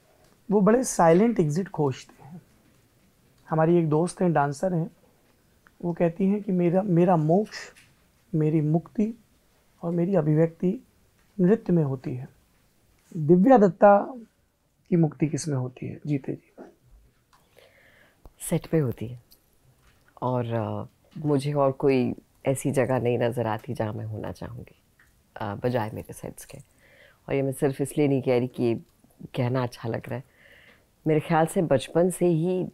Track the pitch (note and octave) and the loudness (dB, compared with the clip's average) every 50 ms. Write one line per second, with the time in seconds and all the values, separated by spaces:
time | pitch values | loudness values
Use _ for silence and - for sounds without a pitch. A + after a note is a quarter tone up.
0 | _ _ _ _ _ _ _ _ _ - F#3+ G#3+ G3 G3 A3 B3+ C4 - - - | _ _ _ _ _ _ _ _ _ 0 2 4 4 6 4 4 2 0 0 2
1 | F3+ E3 E3 F3+ G#3+ A#3+ A3+ G3 F3 D3 D3 F3 G3 - - - D3+ C#3 B2+ - | 4 6 6 6 4 4 2 0 0 0 0 -2 -4 -4 -4 -2 -2 -2 -2 -4
2 | - - - _ - C3+ E3 E3+ - _ _ _ _ _ _ _ _ _ _ _ | -10 -18 -20 _ -20 -20 -20 -20 -20 _ _ _ _ _ _ _ _ _ _ _
3 | _ _ _ _ _ _ _ _ _ - E3 D#3 D#3+ E3 F3 F3 E3 D#3 D3 D3+ | _ _ _ _ _ _ _ _ _ -4 0 0 2 4 4 2 2 2 0 0
4 | E3+ F3+ - - F#3+ F3 E3 D3+ C#3+ C#3+ C#3+ - - F#3+ F3+ E3 D#3+ G#3+ - _ | 0 -2 -2 -2 0 0 2 2 0 0 -2 -4 -4 -2 -2 -2 -4 -6 -8 _
5 | _ _ _ _ _ _ _ _ _ _ _ _ _ _ _ _ - F3 E3+ - | _ _ _ _ _ _ _ _ _ _ _ _ _ _ _ _ -8 -8 -2 0
6 | F3+ E3+ E3 - G3 F#3+ G3+ G#3+ G3+ - F#3 F3+ F3 F3 E3 F#3 F#3+ G#3+ E3+ E3 | 0 -2 0 0 0 0 0 -2 -2 -2 0 0 2 2 2 0 0 2 2 4
7 | F3+ F#3 F#3 E3 D3+ D3+ E3 G3 G#3+ - - - - - - - - _ _ _ | 4 4 4 2 2 2 2 2 0 -2 -6 -14 -18 -18 -20 -20 -20 _ _ _
8 | _ _ _ _ _ _ - D#3+ D3+ D#3 D3+ E3 D3 D3+ D#3 E3+ D#3+ - - - | _ _ _ _ _ _ -2 -2 0 2 2 0 0 2 0 -2 -2 -4 -4 -4
9 | G#3 A3 A#3 - _ _ _ _ _ _ _ _ _ _ _ _ - E3+ F3 F3 | -4 -4 -4 -8 _ _ _ _ _ _ _ _ _ _ _ _ -8 -6 -2 -2
10 | E3+ F3 G3 F3+ D3+ D3+ D3+ D3+ E3 E3 E3 - - F3+ G3 C4 - _ _ _ | -2 0 0 0 2 2 2 2 2 0 0 -2 -2 -2 -2 -4 -8 _ _ _
11 | _ _ _ _ _ _ _ G3+ F3+ F3 A3 A3+ - - F3 E3+ D#3 C3+ C3+ B2+ | _ _ _ _ _ _ _ 0 2 4 2 2 2 0 2 2 2 0 -2 -6
12 | - D3+ C#3 B2+ C3 - - _ _ _ _ _ _ _ _ _ _ _ _ _ | -8 -10 -10 -10 -10 -14 -18 _ _ _ _ _ _ _ _ _ _ _ _ _
13 | _ _ - E3+ D3+ C#3+ F3 F3+ F#3+ C4+ C4 A#3+ G3+ F#3+ - - - G3+ G3+ G#3 | _ _ -8 -4 2 4 6 6 8 8 8 8 8 6 4 6 6 8 8 6
14 | - - C4+ B3 A3+ - _ _ _ _ _ _ _ _ _ _ _ _ F#3 E3+ | 4 -2 -8 -16 -20 -20 _ _ _ _ _ _ _ _ _ _ _ _ 2 2
15 | E3 D3+ C3+ - E3+ D3 D#3 C#3 - D#3 C#3+ B2+ B2+ B2+ - - - - - E3 | 2 2 2 0 -2 -2 -2 -4 -6 -4 -4 -4 -4 -6 -8 -10 -12 -12 -12 -10
16 | - D3+ D3 C3+ - - C#3 C#3+ - _ _ - - - - _ _ _ - - | -6 -4 -4 -4 -4 -6 -10 -10 -12 _ _ -20 -20 -20 -20 _ _ _ -20 -20
17 | _ _ _ _ _ _ _ _ _ _ _ _ - _ _ _ _ _ _ _ | _ _ _ _ _ _ _ _ _ _ _ _ -20 _ _ _ _ _ _ _
18 | _ _ _ _ _ - - _ - - F3 D#3 - - - D#3+ D3 B2 A2 - | _ _ _ _ _ -20 -20 _ -8 -6 -4 -4 -4 -2 -2 0 0 -2 -4 -6
19 | - A2+ B2 B2 - _ _ _ _ _ _ _ _ _ _ _ _ _ _ _ | -10 -12 -12 -16 -18 _ _ _ _ _ _ _ _ _ _ _ _ _ _ _
20 | _ _ _ - - B2 B2+ B2 A#2+ A#2 A#2 A#2 G#2+ G#2 G#2 G#2 G#2 - - _ | _ _ _ -8 -4 -4 -2 -2 -2 -4 -4 -4 -4 -4 -6 -8 -10 -12 -16 _
21 | _ _ _ - D#3 D3 D3 C#3 C3+ C#3+ D3 C#3+ C#3 C3+ C3+ - - C#3+ C3+ B2+ | _ _ _ -6 -2 0 0 0 0 -2 0 0 0 0 0 0 0 2 2 2
22 | B2 A#2+ - - - _ _ _ - C3+ C3+ B2 - D3 B2 C#3+ B2 A2 C3 B2+ | 2 0 -4 -6 -12 _ _ _ -4 -4 -4 -2 -2 -2 0 0 0 0 0 0
23 | A2+ A#2+ B2 A#2 B2 A#2 A2+ A#2+ A#2 A2 G#2+ G#2+ - - A#2+ - A2+ G#2+ A2 A2 | 0 0 0 0 0 -2 -2 -2 -4 -4 -4 -6 -8 -10 -8 -6 -6 -6 -6 -8
24 | A2+ A2 G#2+ G#2 - G2 F#2+ - - - A#2 A#2+ - - _ _ _ _ _ _ | -10 -10 -10 -10 -10 -12 -12 -12 -14 -14 -14 -16 -18 -18 _ _ _ _ _ _
25 | _ _ _ _ _ _ _ - A2 G#2 G2+ A#2 - B2+ B2 B2 G#2+ G#2+ A#2+ G2+ | _ _ _ _ _ _ _ -10 -8 -8 -8 -4 -4 -2 -2 -2 -4 -6 -8 -12
26 | - - - - - - - - - - - - - _ _ _ _ _ _ - | -14 -14 -16 -14 -14 -14 -14 -16 -18 -20 -20 -20 -20 _ _ _ _ _ _ -20
27 | - - _ _ _ - C3+ C#3 C3+ C3+ C3 - D#3 C#3 C3+ - C#3+ C3+ - D#3+ | -20 -20 _ _ _ -4 -4 -2 -2 -2 -2 -2 -2 -2 -2 -2 -4 -4 -2 0
28 | D3 C#3+ C#3 C3 B2 C3+ B2+ A#2+ B2 B2+ - - B2+ A#2+ A#2 - E3 - _ _ | 0 2 2 0 0 0 0 0 0 -2 -4 -2 -2 -2 -2 -2 -6 -12 _ _
29 | _ _ _ _ - - - - B2+ A#2+ B2+ C3 B2+ A#2+ - - - A#2+ A#2 A#2+ | _ _ _ _ -20 -10 -6 -4 -2 -2 -2 -2 -4 -4 -8 -10 -8 -8 -8 -8
30 | - - A#2+ B2 C3 - _ _ _ - - - _ - _ _ _ _ _ _ | -8 -10 -12 -12 -12 -16 _ _ _ -20 -20 -20 _ -20 _ _ _ _ _ _
31 | _ D#3 D#3 D#3 D3+ - E3+ D#3+ D#3+ D#3+ - G3+ F3 C#3 C#3+ C3 - - - E3 | _ -2 0 0 0 0 2 2 2 2 0 -2 0 2 0 0 0 -2 0 0
32 | F3 F#3 F3 - F3+ F3 F3 D#3 D#3+ F3+ F#3 F#3 E3+ - | 0 0 0 0 0 0 2 0 0 -2 -2 -4 -4 -4